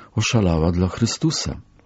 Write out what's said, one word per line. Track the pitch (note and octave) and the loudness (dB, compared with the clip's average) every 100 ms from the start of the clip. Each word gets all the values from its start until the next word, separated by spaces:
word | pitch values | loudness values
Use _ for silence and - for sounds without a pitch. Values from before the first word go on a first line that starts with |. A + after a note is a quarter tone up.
| - - | -10 -4
oszalała | A2+ A#2 F#2 E2 E2 | 0 2 2 2 2
dla | F2 F#2 | 2 0
Chrystusa". | - A2+ - D#3+ - - - - _ | 0 -2 0 -2 -2 -6 -10 -14 _